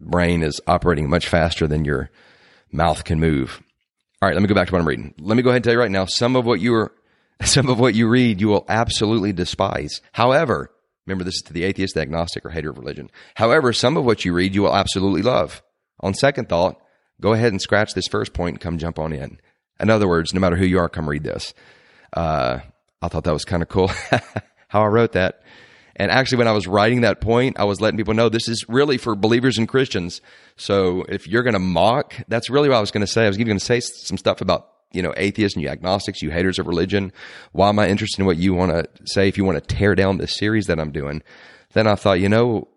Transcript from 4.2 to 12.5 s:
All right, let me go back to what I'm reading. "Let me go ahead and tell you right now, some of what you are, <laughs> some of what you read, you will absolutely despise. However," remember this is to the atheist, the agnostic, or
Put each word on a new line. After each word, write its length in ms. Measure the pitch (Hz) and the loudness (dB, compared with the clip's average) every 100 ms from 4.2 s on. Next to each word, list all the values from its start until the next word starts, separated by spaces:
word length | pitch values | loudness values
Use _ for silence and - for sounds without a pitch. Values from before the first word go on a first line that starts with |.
All 60 | 98 | -2
right, 60 | |
let 80 | 82 | 2
me 60 | 101 | 2
go 60 | |
back 140 | 98 90 | 2 0
to 40 | |
what 80 | 92 | 0
I'm 80 | 80 | 0
reading. 260 | 60 67 - | -2 -8 -10
"Let 180 | 85 117 | -2 2
me 60 | |
go 80 | 127 | 2
ahead 60 | 123 | 2
and 80 | |
tell 80 | 117 | 2
you 80 | 117 | 2
right 100 | 117 | 2
now, 140 | 95 | 0
some 320 | 92 - 120 131 | -2 -2 0 0
of 100 | 117 | 0
what 140 | 104 | 0
you 140 | 117 | 2
are, 180 | 113 104 _ _ _ | 0 0 _ _ _
<laughs> 240 | _ - | _ -6
some 260 | 95 143 131 | 0 2 2
of 120 | 117 | 4
what 140 | 127 | 4
you 140 | 107 113 | 4 4
read, 320 | 123 123 95 | 4 2 2
you 80 | 107 | 2
will 160 | 101 - | 2 0
absolutely 640 | 110 117 - 107 113 101 | -2 -2 0 0 0 0
despise. 680 | 87 87 - 98 - - - - | -2 -4 -2 -2 -2 -8 -12 -8
However," 580 | - 123 139 151 80 64 _ _ _ - | 0 2 2 0 -2 -6 _ _ _ -8
remember 180 | 95 | -6
this 120 | 90 - | -6 -8
is 60 | |
to 100 | - | -8
the 120 | 80 | -4
atheist, 300 | 92 95 95 | -4 -2 -4
the 80 | 80 | -4
agnostic, 420 | 78 82 85 - | -4 -4 -4 -8
or 60 | - | -10